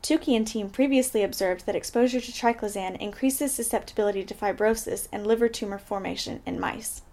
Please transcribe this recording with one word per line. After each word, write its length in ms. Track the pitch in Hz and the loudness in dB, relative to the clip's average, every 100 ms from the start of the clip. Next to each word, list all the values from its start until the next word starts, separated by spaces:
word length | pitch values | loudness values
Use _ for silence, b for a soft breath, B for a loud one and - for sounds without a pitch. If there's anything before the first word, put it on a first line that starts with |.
Tukey 340 | - 311 311 233 | 2 0 4 2
and 120 | 220 | 2
team 200 | 220 202 | -2 -4
previously 540 | 196 277 269 254 220 | 2 4 4 4 2
observed 420 | 190 - 190 180 | 0 0 0 0
that 120 | - 185 | -2 -4
exposure 440 | - 233 247 247 | 0 2 4 2
to 120 | 233 | -4
triclosan 680 | - 233 233 214 202 185 180 | 0 2 2 -4 -4 -6 -6
increases 540 | 208 202 262 262 285 | -8 0 0 2 -2
susceptibility 680 | - 226 214 - - 208 196 | -2 -2 -2 -2 0 2 0
to 100 | 190 | -4
fibrosis 720 | - 202 180 214 220 - 196 - | -2 -2 2 2 2 -2 -6 -6
and 120 | 208 | -4
liver 240 | 208 226 233 | 0 4 2
tumor 300 | 226 208 196 | 0 -6 -6
formation 640 | - 202 185 190 - - | -6 -4 -4 -6 -6 -8
in 140 | - 185 | -6 -4
mice. 440 | 180 220 220 - - | -4 -4 -8 -10 -14